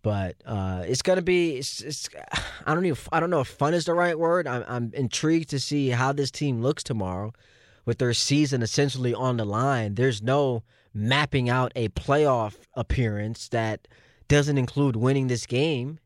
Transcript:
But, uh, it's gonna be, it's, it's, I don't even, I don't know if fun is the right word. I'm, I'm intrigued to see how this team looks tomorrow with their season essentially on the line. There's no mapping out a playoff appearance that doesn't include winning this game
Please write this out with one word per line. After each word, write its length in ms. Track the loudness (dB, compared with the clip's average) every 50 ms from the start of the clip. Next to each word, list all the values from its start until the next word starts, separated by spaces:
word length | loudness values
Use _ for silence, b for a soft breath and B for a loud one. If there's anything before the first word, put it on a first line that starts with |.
But, 360 | 0 -2 -2 0 -2 -4 -6 _ -10
uh, 380 | -6 -4 -4 -2 -2 -4 -4 -2
it's 160 | -2 -2 0
gonna 180 | 2 2 2 2
be, 360 | 2 2 2 2 2 0 -2
it's, 260 | -4 -6 -8 -8 -10
it's, 260 | -10 -10 -10 -10 -10 -12 -12 -14 -14 -8 B B B B B B B
I 100 | -2 0
don't 120 | 2 2
even, 120 | 0 0 -2 -4 -2
I 80 | 0 0
don't 80 | 2 2
know 120 | 2 0
if 80 | 0 -2
fun 260 | -2 0 0 2 2
is 100 | 2 2
the 80 | 2
right 260 | 2 2 2 2 2 2
word. 280 | 2 2 2 2 2
I'm, 180 | -2 -4 -4 -4
I'm 280 | -4 -4 -4 -4 -4 -2
intrigued 560 | -2 -2 -2 -2 0 2 4 4 2 2 0
to 100 | -4 -4
see 300 | -4 -2 0 0 2 2
how 220 | 2 2 2 0
this 180 | 2 0 -2 -2
team 320 | -2 -2 -2 0 0 2
looks 200 | 0 0 0 -2
tomorrow 520 | -4 -6 -4 -4 -2 -4 -4 -6 -6 -8 -10 b b b b b b b b b b
with 140 | -4 -2 0
their 140 | 2 0
season 500 | 2 0 2 2 4 2 4 2 2 -2
essentially 520 | -2 0 2 2 2 2 0 -2 -2 -2 -2
on 240 | 0 0 -2 0 0
the 60 | -2
line. 480 | -2 0 0 0 0 0 0 -2 -2 0
There's 280 | 0 0 0 0 0
no 400 | -2 0 2 2 2 0 0 -4 b b b b b b
mapping 560 | b -4 0 2 2 2 2 2 0 0 2 2
out 240 | 2 2 0 -2 -2
a 140 | -2 -4 -2
playoff 680 | -4 -6 0 2 2 4 4 4 2 2 0 -4 -6 -14 -20 _ _
appearance 760 | -8 -4 _ 0 0 0 0 0 -2 -4 -6 -6 -10 -8 -4
that 400 | -2 -2 -2 -2 -4 -6 _ b b b b b b b b _
doesn't 300 | 4 4 4 4 2 0
include 360 | 0 0 0 0 2 2 2
winning 320 | 2 2 2 2 2 2 0
this 180 | -2 -4 -4
game 520 | -2 0 0 0 0 0 -2 -4 -6 -10 -14 _